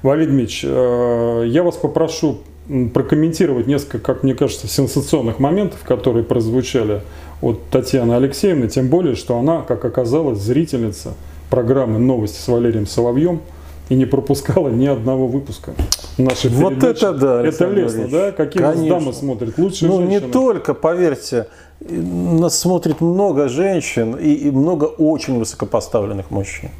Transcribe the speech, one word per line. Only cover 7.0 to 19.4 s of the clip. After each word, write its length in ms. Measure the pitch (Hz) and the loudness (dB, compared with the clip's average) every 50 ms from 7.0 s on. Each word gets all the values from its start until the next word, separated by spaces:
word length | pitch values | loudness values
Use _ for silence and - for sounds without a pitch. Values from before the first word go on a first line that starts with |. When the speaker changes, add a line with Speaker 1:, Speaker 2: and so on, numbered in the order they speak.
| - - - - - - - - | -6 -12 -16 -16 -16 -16 -10 -4
Speaker 1:
от 280 | - 127 110 - - - | -2 -2 -2 -2 -6 0
Татьяны 440 | - 131 127 - - 131 120 117 117 | 0 0 0 2 0 2 2 4 4
Алексеевны, 520 | 123 135 135 139 - - 202 175 143 120 | 4 2 2 0 0 2 2 2 2 0
тем 220 | 104 - 135 131 127 | 0 0 0 2 2
более, 260 | 151 175 185 151 117 | 2 2 2 2 -2
что 240 | 92 - - 123 117 | -2 -2 -2 -2 0
она, 240 | 127 151 165 160 | 2 0 0 0
как 220 | 135 - 123 - - | 0 -4 -4 -2 -2
оказалось, 540 | 117 - 131 123 113 127 156 165 143 113 98 | -2 -2 -2 0 0 0 0 2 0 -2 -2
зрительница 760 | 98 110 123 151 165 160 - 123 113 104 92 - - - - - - - - - - - | 0 0 2 2 2 0 -2 -2 -2 -2 -6 -8 -10 -12 -12 -12 -14 -16 -16 -18 -10 -4
программы 500 | - 127 120 117 131 135 131 113 110 110 | -4 -2 0 0 0 0 0 0 0 2
«Новости 400 | 120 131 131 117 107 101 - - | 2 2 2 0 -2 -4 -6 -8
с 80 | - - | -4 -2
Валерием 400 | 123 120 120 117 110 110 104 - | 0 2 2 0 0 0 -4 -2
Соловьём» 540 | - - 117 120 120 135 160 175 175 165 - - - - - - - - - - | -2 0 0 2 2 2 0 0 0 -4 -8 -12 -20 -20 -18 -18 -18 -18 -4 0
и 40 | 131 | 2
не 120 | 131 131 | 2 2
пропускала 640 | 127 - 139 - - - - - - - 190 165 135 | 2 2 -2 0 0 -2 -2 0 0 2 2 2 2
ни 160 | 113 117 131 | 2 2 2
одного 420 | 143 139 131 110 131 131 131 131 123 | 2 0 0 0 -2 0 0 0 0
выпуска 440 | 120 139 139 - - - - - - - - - - - - - - - | -2 -4 -4 -6 -14 -14 -14 -12 -4 -4 -2 -2 -4 -8 -8 -10 -2 0
нашей 320 | 131 131 127 - - 123 | 2 2 2 0 0 0
Speaker 2:
Вот 240 | 117 131 165 190 139 131 | 2 4 2 2 4 2
Speaker 1:
передачи. 240 | 131 247 226 - 220 | 2 2 4 2 0
Speaker 2:
это 80 | 196 | 0
да, 140 | 165 139 131 | 2 2 2
Speaker 1:
Это 140 | 135 123 120 | 2 4 2
Speaker 2:
Александр 340 | 120 156 160 - 175 185 202 | 2 0 2 0 0 2 2
Speaker 1:
лестно, 240 | 196 175 117 110 113 | 2 0 0 -2 -2
Speaker 2:
Валерьевич. 100 | 110 123 | -4 0
Speaker 1:
да? 200 | 135 165 196 202 | 0 0 0 0
Какие 300 | 190 - 156 143 - 190 | 0 -2 -4 -2 0 0
у 40 | 135 | 2
нас 80 | 147 160 | 2 2
Speaker 2:
Конечно. 240 | 165 160 156 180 175 | 2 2 2 2 0
Speaker 1:
дамы 140 | 156 135 | 0 -4
смотрят? 440 | 120 - 143 139 127 101 | -4 -4 -4 -4 -4 -4